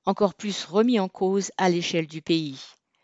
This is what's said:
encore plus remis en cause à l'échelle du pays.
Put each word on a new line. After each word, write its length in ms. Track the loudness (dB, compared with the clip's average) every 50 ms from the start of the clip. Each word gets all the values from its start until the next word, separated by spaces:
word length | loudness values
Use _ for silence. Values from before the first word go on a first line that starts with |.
| _
encore 280 | -4 0 2 0 0 0
plus 300 | -4 -6 -6 -6 -6 -8
remis 340 | 0 2 2 4 4 2 2
en 80 | 0
cause 440 | -2 -2 -2 0 0 0 0 -2 -4 -2
à 120 | 0 2 2
l'échelle 380 | 2 2 -2 -2 -2 -2 -4
du 140 | -4 -8 -8
pays. 380 | -2 0 0 0 0 -4 -8 -12 -16 -20 -20 _ _ _ _ _